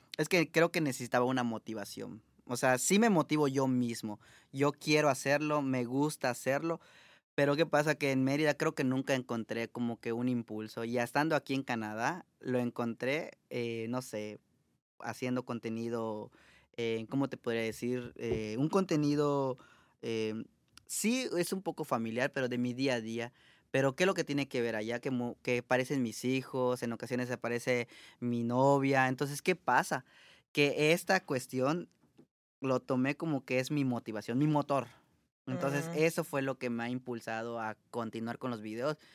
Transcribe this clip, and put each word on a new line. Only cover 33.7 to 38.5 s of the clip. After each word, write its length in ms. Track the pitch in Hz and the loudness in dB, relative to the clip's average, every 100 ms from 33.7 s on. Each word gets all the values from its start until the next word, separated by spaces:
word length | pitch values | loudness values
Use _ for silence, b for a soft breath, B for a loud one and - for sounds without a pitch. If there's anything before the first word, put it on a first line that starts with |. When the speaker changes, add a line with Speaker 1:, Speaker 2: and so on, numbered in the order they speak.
Speaker 1:
mi 120 | 147 | 0
motivación, 540 | 135 117 - 107 110 123 | 0 -2 -4 -6 -2 2
mi 80 | 151 | 4
motor. 400 | 147 139 139 - - _ _ _ _ - | 2 2 0 -2 -10 _ _ _ _ -8
Entonces, 420 | 127 139 143 165 | -4 -2 -2 -2
Speaker 2:
Mm. 100 | 156 | 0
Speaker 1:
eso 260 | 160 170 | 2 0
fue 160 | 160 139 | -4 -2
lo 160 | 135 123 | -2 -4
que 120 | 123 | -4
me 140 | 117 | -4
ha 40 | 120 | -4
impulsado 720 | 127 127 117 117 113 117 117 | -6 -6 -8 -6 -6 -6 -6
a 160 | 110 107 _ | -6 -8 _
continuar 480 | 117 113 113 117 - | -6 -6 -4 -6 -6
con 120 | 127 | -6